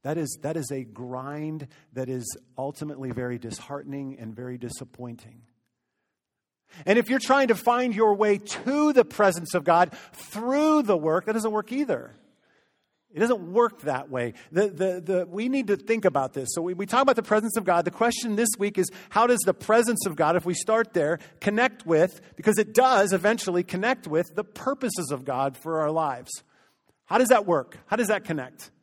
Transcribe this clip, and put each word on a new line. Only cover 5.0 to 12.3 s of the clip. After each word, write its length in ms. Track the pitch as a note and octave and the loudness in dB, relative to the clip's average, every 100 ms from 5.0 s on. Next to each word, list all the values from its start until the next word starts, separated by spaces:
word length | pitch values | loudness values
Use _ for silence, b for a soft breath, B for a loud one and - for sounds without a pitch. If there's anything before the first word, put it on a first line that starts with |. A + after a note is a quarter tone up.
| B2 A#2 A2 A#2 A#2 _ _ _ _ _ _ _ _ _ _ _ _ B | -14 -14 -20 -20 _ _ _ _ _ _ _ _ _ _ _ _ _ B
And 140 | D#3+ A3 | 2 2
if 100 | A3+ | 4
you're 100 | C4 | -2
trying 300 | - C4+ C4 | 4 4 4
to 60 | |
find 400 | G#3 - A#3+ B3+ | 2 2 2 0
your 200 | G#3 A3 | 2 2
way 220 | G3+ G#3+ G3+ | 4 2 2
to 560 | G#3 - - D4 D4+ | -2 -6 -2 2 4
the 120 | C4 - | 4 2
presence 480 | - G3+ F3 D#3+ | 2 2 2 -4
of 100 | F3+ | -2
God 320 | D3+ E3+ F3+ B B | 2 4 4 B B
through 680 | - - G#3 A#3+ C#4 D#4 D4+ | -20 -14 -6 -2 2 4 2
the 140 | A3 F3+ | 2 0
work, 280 | D#3 E3 | 2 -2
that 80 | G3 | -2
doesn't 200 | A3 A3 | -4 -2
work 200 | G#3+ G#3 | -4 -4
either. 420 | C4 C#4 C3 B2 - _ | -6 -2 -4 -6 -20 _